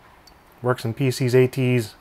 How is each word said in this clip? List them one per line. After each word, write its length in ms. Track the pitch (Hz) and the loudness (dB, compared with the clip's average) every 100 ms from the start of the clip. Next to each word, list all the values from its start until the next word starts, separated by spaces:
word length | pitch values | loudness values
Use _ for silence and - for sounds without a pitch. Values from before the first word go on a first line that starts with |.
| - _ - - _ - | -20 _ -20 -20 _ -6
Works 220 | 123 123 | -4 -2
in 100 | 117 | -4
P 180 | 110 135 | -2 -2
Cs, 240 | - 127 127 | -2 2 4
A 100 | 127 | 2
Ts, 480 | 135 127 123 104 - | 0 0 0 -2 -6